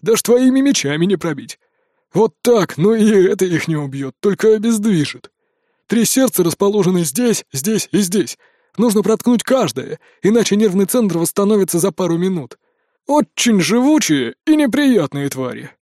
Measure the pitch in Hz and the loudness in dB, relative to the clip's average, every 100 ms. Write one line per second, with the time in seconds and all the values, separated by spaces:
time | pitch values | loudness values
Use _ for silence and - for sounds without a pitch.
0 | 165 220 - 240 254 262 277 - 139 151 | 0 -2 2 4 4 2 0 0 -2 -2
1 | 180 185 170 139 - - _ _ _ _ | 0 0 -4 -8 -12 -20 _ _ _ _
2 | _ - 220 _ 240 233 175 - 185 226 | _ 0 0 _ 2 2 2 0 0 2
3 | 214 208 185 196 185 165 156 156 143 135 | 4 4 2 2 -2 -2 -4 -6 -6 -8
4 | 135 - 208 190 220 220 220 226 214 180 | -10 -4 -4 0 2 2 0 -2 0 0
5 | 139 123 - _ _ _ _ _ _ 214 | -2 -8 -20 _ _ _ _ _ _ -2
6 | 220 - 262 - 170 151 202 208 180 180 | 0 2 0 0 -2 0 -2 0 0 0
7 | 165 - 247 202 - 135 160 214 - - | -2 -2 -2 -2 -4 -8 -4 -4 -2 -2
8 | 190 190 165 - _ _ _ - 233 208 | 0 -2 -4 -8 _ _ _ -2 0 2
9 | 196 220 - 240 - 262 185 127 - - | 0 0 0 0 0 0 0 -4 -10 -14
10 | _ _ 185 233 202 202 214 185 190 254 | _ _ 0 2 2 2 2 0 0 0
11 | 214 165 165 - 202 214 190 175 185 165 | 0 -2 -4 -2 0 2 0 0 -2 -2
12 | 180 165 185 180 123 - _ _ _ _ | -4 -2 -2 -4 -10 -20 _ _ _ _
13 | - 392 - - 240 208 151 233 262 311 | -2 -2 -2 -2 0 2 2 2 2 2
14 | - 147 120 - - 311 285 254 285 226 | 2 -2 -2 -6 0 2 2 0 2 2
15 | 143 143 139 135 127 120 123 _ | 0 -4 -6 -6 -8 -10 -16 _